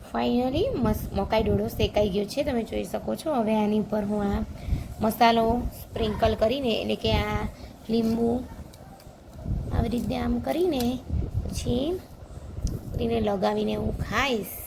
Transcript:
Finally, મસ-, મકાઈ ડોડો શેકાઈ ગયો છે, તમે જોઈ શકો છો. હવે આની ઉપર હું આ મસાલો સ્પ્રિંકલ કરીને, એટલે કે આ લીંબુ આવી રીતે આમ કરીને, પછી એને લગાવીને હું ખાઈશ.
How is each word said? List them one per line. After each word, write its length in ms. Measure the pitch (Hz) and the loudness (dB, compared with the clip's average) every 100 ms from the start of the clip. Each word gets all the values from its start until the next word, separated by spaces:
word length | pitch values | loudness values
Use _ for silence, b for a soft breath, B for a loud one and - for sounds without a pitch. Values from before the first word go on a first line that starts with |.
| - | -6
Finally, 560 | 233 240 240 254 285 494 392 | -2 2 2 2 2 0 2
મસ-, 360 | 220 214 - | 2 0 -2
મકાઈ 300 | 202 196 220 | -2 2 2
ડોડો 240 | 208 202 208 | 4 2 0
શેકાઈ 420 | - 208 208 208 | 0 2 4 2
ગયો 160 | 190 208 | 2 0
છે, 180 | - | -2
તમે 200 | 294 240 | 0 0
જોઈ 200 | 202 214 | -2 -4
શકો 320 | 196 214 214 220 | -4 -4 -4 -4
છો. 180 | 320 | 0
હવે 220 | 269 214 220 | 2 4 4
આની 240 | 208 214 | 4 2
ઉપર 240 | 202 214 208 | 2 -2 0
હું 160 | 208 | 0
આ 240 | 202 208 214 B B B B - | 2 0 -2 B B B B -2
મસાલો 600 | 220 214 233 233 226 240 - - | 0 6 6 6 4 2 -2 -6
સ્પ્રિંકલ 540 | - 220 220 202 220 214 | -10 -2 -2 2 2 4
કરીને, 460 | 220 269 254 214 | 2 2 0 0
એટલે 140 | 214 208 | -2 -2
કે 180 | 220 | 2
આ 340 | 214 208 208 220 B B - - | 2 2 -2 -4 B B -14 0
લીંબુ 540 | 226 220 226 233 247 - - - - - - - - - - - - - | 2 2 2 2 0 -4 -12 -16 -16 -20 -18 -20 -20 -18 -10 -4 -2 0
આવી 160 | - 233 | 0 2
રીતે 280 | 233 - 247 | 0 0 0
આમ 240 | 240 240 | 0 0
કરીને, 580 | 247 285 359 269 240 254 - - - - | 0 2 2 2 0 -2 -2 -2 0 -2
પછી 580 | - - 247 247 294 370 - - - - - - - - - - | -2 -4 0 0 0 -4 -8 -18 -16 -14 -12 -4 -4 -4 -6 -2
એને 200 | 233 233 | 0 2
લગાવીને 560 | 208 202 208 208 214 214 | 2 2 2 2 0 0
હું 220 | 214 - | -2 -2
ખાઈશ. 580 | - 208 269 233 - - | -2 0 2 0 -2 -10